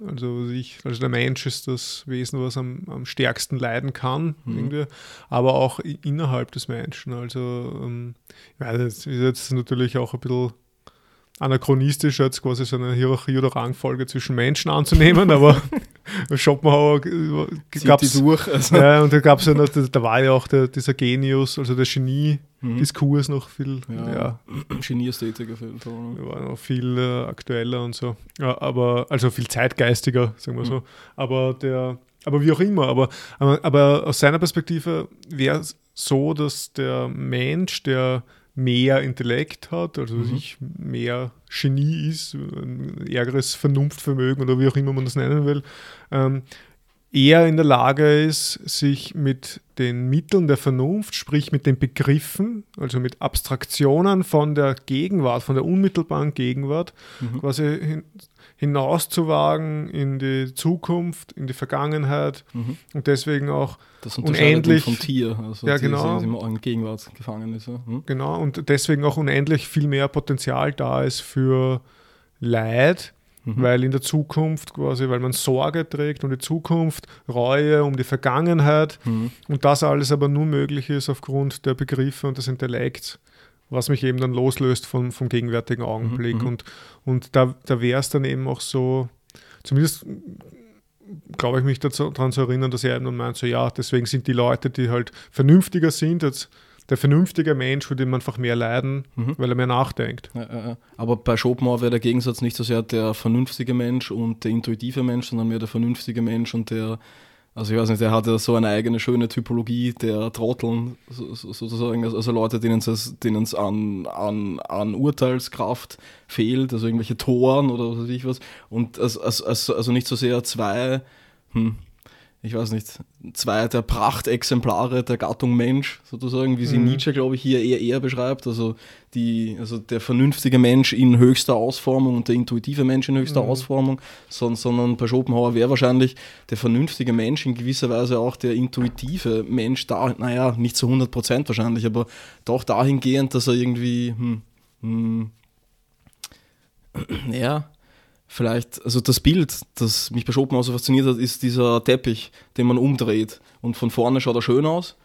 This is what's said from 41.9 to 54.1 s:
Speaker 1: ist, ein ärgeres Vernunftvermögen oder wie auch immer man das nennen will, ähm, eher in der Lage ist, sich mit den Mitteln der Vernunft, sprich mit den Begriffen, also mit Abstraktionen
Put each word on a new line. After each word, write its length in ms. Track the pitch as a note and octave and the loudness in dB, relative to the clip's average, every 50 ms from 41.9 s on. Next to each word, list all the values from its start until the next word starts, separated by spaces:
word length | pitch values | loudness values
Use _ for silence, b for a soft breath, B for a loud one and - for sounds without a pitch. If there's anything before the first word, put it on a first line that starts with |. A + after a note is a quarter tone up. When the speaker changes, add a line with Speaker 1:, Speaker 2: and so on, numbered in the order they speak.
| E3 D#3+ D3+ D#3 | 0 -2 -2 -4
Speaker 1:
ist, 260 | D#3+ D#3+ - - - | -4 -6 -10 -12 -10
ein 720 | C#3 C#3 - - - C3+ B2+ B2+ C3 C3+ C3+ - - - | -10 -10 -10 -10 -10 -10 -10 -10 -8 -10 -10 -10 -10 -8
ärgeres 480 | - - B2 A#2+ B2+ B2+ C3+ C3 - - | -4 -2 -2 -2 0 0 -2 -2 -2 -4
Vernunftvermögen 880 | - - C#3+ C#3 C3+ C#3 D3 - - - D3 C3+ C3 B2+ B2+ C#3 C#3 C3 | -2 0 2 2 2 0 0 -2 -4 -4 -2 -2 0 0 0 0 0 0
oder 160 | B2+ B2+ B2+ | 0 2 4
wie 80 | C3+ | 4
auch 100 | C3+ B2+ | 2 2
immer 160 | C#3 C#3 C#3 C3+ | 2 0 0 -2
man 120 | C3 C3 | -2 -4
das 100 | B2+ - | -4 -2
nennen 320 | C3+ B2+ C3 D3 D3+ D3 | -2 0 0 2 2 2
will, 160 | C#3+ D3 C#3 C3+ B B B B B B B B B | 2 0 -2 -4 B B B B B B B B B
ähm, 320 | - C3+ C3 C3 C3+ C3+ B2+ B B B B B B B _ _ _ _ _ _ - | 0 0 2 2 0 -2 -6 B B B B B B B _ _ _ _ _ _ 2
eher 340 | C#3 C3+ C#3+ D#3+ E3+ E3+ | 6 8 8 10 10 8
in 100 | E3 D#3+ | 6 6
der 80 | D#3+ D#3+ | 4 6
Lage 580 | D3 C3+ A#2+ A#2+ C3 C#3 C#3+ D3+ D3+ D3 D3 D#3 | 6 6 6 6 4 4 4 6 6 6 6 4
ist, 300 | D#3+ D3+ - - - - - - - | 2 0 -2 -4 -4 -6 -8 -8 -8
sich 460 | - - D3 C#3+ C#3 C3+ - - - | -4 0 2 2 2 0 -4 -8 -6
mit 460 | D#3 D3 C3+ C3 C3 - - - - - _ _ - | -2 0 0 -2 -2 -6 -14 -16 -18 -20 _ _ -4
den 320 | B2+ B2 A#2+ A#2+ B2+ B2+ | -2 -2 -2 -2 0 0
Mitteln 360 | C3+ D#3+ E3 - G3+ F#3+ E3+ D3 | 0 0 2 2 2 2 4 4
der 80 | C#3+ | 2
Vernunft, 580 | - - C#3+ C3 B2+ B2+ D3+ F#3+ G#3+ G#3 - - | 2 2 0 0 2 0 0 -2 -2 -4 -6 -10
sprich 380 | - - - C#3 D3 C#3+ - - | -12 -6 -2 0 0 0 0 -2
mit 120 | C#3 - | 0 2
den 140 | C#3+ C3 - | 2 2 2
Begriffen, 880 | C#3+ B2+ - - - C#3 C#3 D3+ - - - - G3 A3+ A#3+ G#3+ G3+ _ _ | 0 -2 -2 0 2 2 2 2 0 -2 -4 -4 -2 -2 -4 -6 -10 _ _
also 220 | - - B2+ A#2+ B2+ | -10 -8 -4 -2 -2
mit 220 | B2 B2 - - - | -2 -4 -4 -4 -6
Abstraktionen 1000 | C#3 - - - - C3+ B2+ - - - - D3 C3+ C#3 D#3+ F3+ G3 | -4 -4 -4 -4 -4 -6 -6 -6 -6 -2 2 4 4 4 4 4 4